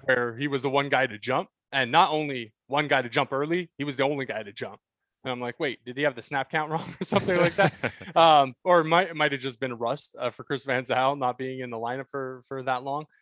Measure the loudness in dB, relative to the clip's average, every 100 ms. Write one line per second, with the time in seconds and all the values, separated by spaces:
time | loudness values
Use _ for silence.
0 | 0 2 0 -4 -4 -2 0 0 2 0
1 | 0 -4 -4 -4 -4 _ _ -4 2 4
2 | 4 2 -2 -6 -10 _ _ -2 2 0
3 | 2 -2 0 -2 -2 -4 -6 -8 -8 -2
4 | 0 0 -6 -8 -8 -10 -12 -12 _ _
5 | _ _ -8 -6 -8 -4 -6 -6 -10 -2
6 | -2 -2 -6 -6 -4 -4 -4 -6 -6 -6
7 | 0 0 2 2 2 4 2 2 -6 -8
8 | -2 6 8 8 6 0 4 4 6 4
9 | 4 0 0 0 -6 -4 -6 -2 -2 -2
10 | -6 -6 -6 -6 -6 -6 0 -2 0 2
11 | 2 0 -2 -2 -8 -8 -8 -6 -6 -6
12 | -8 -8 -8 -12 _ -8 -4 -4 -4 -6
13 | -8 _